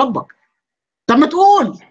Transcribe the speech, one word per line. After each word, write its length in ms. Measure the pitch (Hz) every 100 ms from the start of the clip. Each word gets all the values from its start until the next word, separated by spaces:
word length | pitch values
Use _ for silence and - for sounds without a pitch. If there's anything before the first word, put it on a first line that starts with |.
ربك؟ 220 | 254 202 - _ _ _ _ _ _ _ -
طب 80 | 240
ما 80 | 311
تقول، 500 | 339 392 403 214 143 _